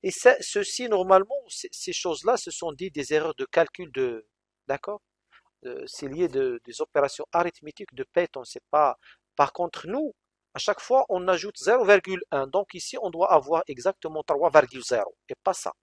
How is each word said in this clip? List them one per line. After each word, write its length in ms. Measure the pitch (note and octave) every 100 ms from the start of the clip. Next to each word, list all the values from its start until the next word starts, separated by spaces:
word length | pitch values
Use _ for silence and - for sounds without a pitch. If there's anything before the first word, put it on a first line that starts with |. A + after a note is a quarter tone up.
Et 80 | F#3+
ça, 260 | - B3 B3+
ceci, 480 | - G#3 G3 - B3
normalement, 600 | G#3 F#3 F#3+ G3+ C#4 A3+
c-, 200 | - -
ces 200 | - -
choses-là, 440 | E3+ F3+ D#3+ G3 B3
ce 140 | -
sont 220 | - E3+
des, 180 | C#3+ F#3
des 220 | D3+ C#3
erreurs 200 | D3+ D#3+
de 120 | - C3
calcul 440 | - E3 - E3+
de... 380 | C3 B2+ A2+ A2 _ _ _ -
d'accord ? 340 | C#3 - G#3 _ _ _ _ _ _
euh, 200 | B2+ A#2+ -
c'est 220 | - C#3+
lié 200 | D3 E3+
de, 320 | C3+ C3 A#2+
des 160 | - A#2
opérations 460 | D#3 D3 C#3 - D#3
arithmétiques 640 | E3+ E3+ - D3 - G3+
de 100 | C3
Python, 400 | C3+ - F3 C#3
c'est 200 | A#2+ - _
pas... 280 | D3 C#3+ B2 _ _ _ -
Par 160 | C#3+
contre, 340 | - F3 - D#3+
nous, 280 | A#3+ D4+ - _ _ _
à 40 | -
chaque 220 | - G3+
fois, 260 | - B3+ -
on 200 | F#3 F3+
ajoute 280 | F3+ G3 -
zéro 260 | - B3
virgule 380 | G3+ G3+ F#3 F#3 -
un. 160 | C#3 C3+
Donc 280 | F#3 G3+
ici, 220 | F3+ - C4
on 100 | G#3+
doit 220 | E3+ G3
avoir 300 | E3+ C#3 E3 F#3
exactement 560 | C3 D3 - D#3+ D#3
trois 280 | D3 D3 E3
virgule 340 | D3+ C3 C3
zéro 320 | A#2+ A#2+ F#2+ - _
et 60 |
pas 200 | B2+ -
ça. 180 | F3+ - -